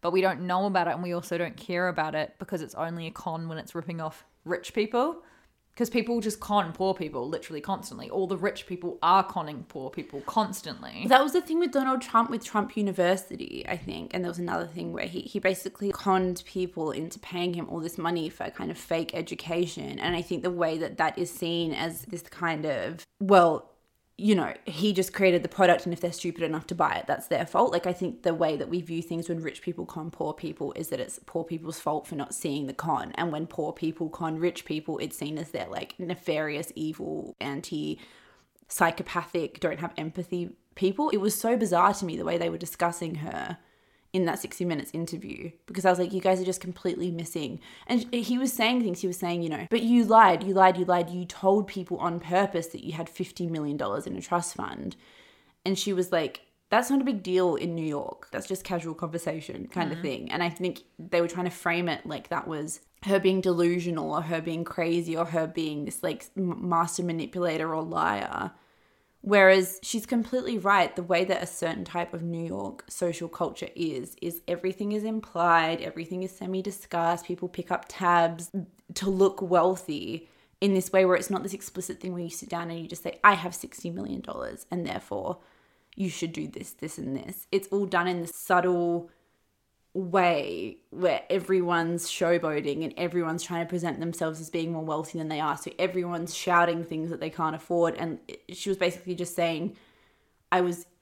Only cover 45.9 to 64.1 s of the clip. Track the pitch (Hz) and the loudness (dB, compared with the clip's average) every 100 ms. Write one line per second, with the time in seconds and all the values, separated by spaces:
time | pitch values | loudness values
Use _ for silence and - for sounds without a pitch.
45.9 | 180 180 190 185 185 185 180 180 180 185 | 6 4 2 4 4 2 -2 -6 -4 -4
46.9 | 180 175 170 165 170 147 - - - - | -2 -4 -4 -6 -6 -6 -8 -14 -20 0
47.9 | 240 233 240 226 247 262 - 226 247 226 | 0 0 -4 0 0 0 2 2 4 2
48.9 | 175 185 175 175 170 165 151 170 226 233 | 0 -2 -2 -2 0 -2 -4 0 0 6
49.9 | 240 220 220 208 170 185 190 190 180 175 | 6 10 10 10 8 4 8 8 8 4
50.9 | 175 170 180 175 - 196 202 202 196 175 | 4 2 -4 -8 0 4 4 2 -6 -6
51.9 | 175 170 170 165 175 196 180 165 - - | -4 -2 -4 0 2 2 0 -4 -8 -10
52.9 | 160 165 - 180 - 170 165 147 143 101 | -8 -8 -6 -8 -4 -4 -2 -2 -2 -2
53.9 | 113 - - - 175 170 - - - - | -2 -4 -8 0 0 0 -6 -8 -6 -8
54.9 | - - - - _ _ _ 180 190 - | -10 -18 -20 -20 _ _ _ -2 0 0
55.9 | 185 180 170 147 - _ _ _ 214 240 | 0 2 2 0 -6 _ _ _ 2 4
56.9 | 269 247 208 185 185 180 156 170 165 160 | 2 2 -2 2 4 4 2 0 -2 -2
57.9 | 143 - - - - 190 185 - 175 165 | -2 -6 -10 -8 -8 -6 -8 -4 -4 -4
58.9 | 156 170 165 - 160 147 - - 185 175 | -6 -6 -4 -4 -6 -8 -10 -8 -4 -2
59.9 | 170 165 131 - - 175 165 180 - - | -2 -4 -4 -4 -2 -2 0 -4 -4 -14
60.9 | _ 165 175 170 175 180 - 175 170 175 | _ 0 2 2 0 -4 -2 0 2 2
61.9 | 151 - 151 - 165 - 156 156 - _ | 0 -4 -8 -4 -4 -2 -6 -6 -8 _
62.9 | _ 196 190 190 190 185 175 170 175 175 | _ 2 4 6 4 2 4 4 4 0
63.9 | 160 156 | -2 -2